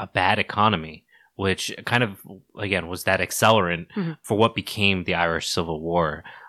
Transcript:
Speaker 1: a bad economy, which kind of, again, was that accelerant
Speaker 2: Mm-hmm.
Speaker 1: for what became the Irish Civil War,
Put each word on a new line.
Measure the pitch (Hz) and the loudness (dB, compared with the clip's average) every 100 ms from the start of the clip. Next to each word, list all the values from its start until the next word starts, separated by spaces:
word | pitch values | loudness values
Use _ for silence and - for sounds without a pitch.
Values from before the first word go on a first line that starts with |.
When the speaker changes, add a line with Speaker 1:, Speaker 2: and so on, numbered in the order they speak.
Speaker 1:
a | 107 | -6
bad | 98 92 107 | 0 2 2
economy, | - 104 110 90 78 - _ _ _ - | -2 2 2 2 -6 -16 _ _ _ -4
which | 98 92 - - | -2 -2 -4 -8
kind | - 120 | -2 0
of, | 113 98 - 95 _ - | 0 -4 -18 -20 _ -10
again, | 98 92 82 | -2 -2 -2
was | 90 | -4
that | - 95 | 0 0
accelerant | 90 - 110 110 87 85 85 | 0 2 6 6 4 -2 -6
Speaker 2:
Mm-hmm. | 214 165 - | -8 -6 -8
Speaker 1:
for | - 104 | -2 2
what | 113 - | 2 2
became | - - 98 95 | -6 0 2 2
the | 82 | 0
Irish | 85 85 82 - | 0 0 0 -2
Civil | 92 82 78 | -2 -2 -4
War, | 82 87 80 76 - - | 0 0 0 -4 -14 -20